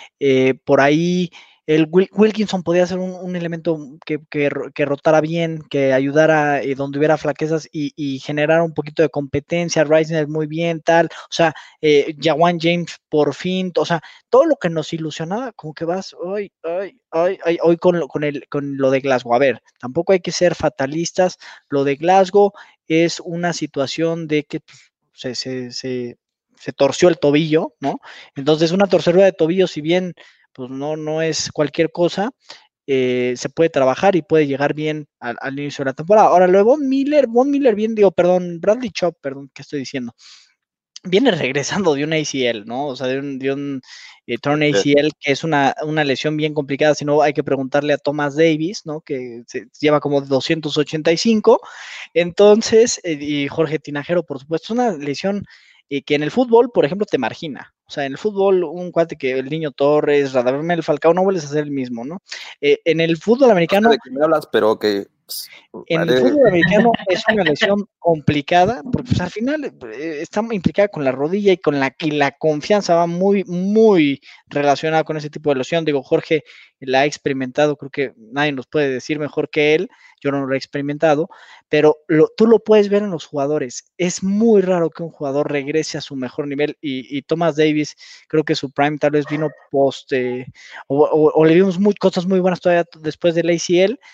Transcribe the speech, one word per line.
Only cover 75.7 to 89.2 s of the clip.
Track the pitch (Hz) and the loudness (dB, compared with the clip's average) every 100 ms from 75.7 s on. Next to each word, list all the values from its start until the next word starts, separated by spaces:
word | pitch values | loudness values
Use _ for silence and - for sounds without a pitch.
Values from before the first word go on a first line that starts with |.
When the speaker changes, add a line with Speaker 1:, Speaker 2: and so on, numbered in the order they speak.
| 165 | -2
Speaker 1:
Digo, | 156 139 | 0 -2
Jorge | - 160 - 156 - - - _ | 0 -2 0 -2 -4 -20 -20 _
la | 135 131 | -2 2
ha | |
experimentado, | 147 - 147 135 127 147 151 143 | 2 -2 -6 -4 -4 0 0 0
creo | 139 | -8
que | - 131 _ | -6 -6 _
nadie | 110 135 151 | -10 -4 -2
nos | 135 - | -4 -4
puede | 156 139 | -2 -2
decir | 127 - 151 | -4 -6 -6
mejor | 143 156 147 | -6 -6 -4
que | 156 147 160 | 0 2 2
él, | 196 _ _ _ | -2 _ _ _
yo | 143 | -6
no | 139 | -4
lo | 135 | -4
he | 135 | -6
experimentado, | - 143 143 147 160 147 175 - - - - | -6 -8 -6 0 2 2 -2 -8 -20 -20 -2
pero | 151 151 - - | 4 4 2 0
lo, | 156 156 - | 2 2 4
tú | 220 | 4
lo | 214 | 4
puedes | 220 214 202 | 6 4 4
ver | 202 | 0
en | 208 | -2
los | 160 - | -8 -8
jugadores. | 147 139 151 127 - _ - | -4 -2 -2 -4 -10 _ -6
Es | 180 - | -4 -4
muy | 190 208 233 208 | -2 2 4 4
raro | 185 180 160 | 4 0 0
que | - | -4
un | 165 | -12
jugador | - 143 143 147 | -8 -4 -2 -2
regrese | 143 139 156 151 151 | -4 -2 -4 -4 -8
a | |
su | - 135 | -10 -8
mejor | 123 - 147 | -8 -6 -6
nivel | 139 147 - | -4 -4 -4
y, | 147 131 120 139 | -8 -8 -8 -10
y | |
Thomas | - 160 165 147 | -4 -2 0 2
Davis, | 156 151 147 - - - - | 2 2 -4 -8 -20 -20 -4
creo | 156 | -2
que | 151 | 0
su | 151 135 | -4 -4
prime | - 147 147 | -2 -2 0
tal | 147 | 0
vez | 151 | 0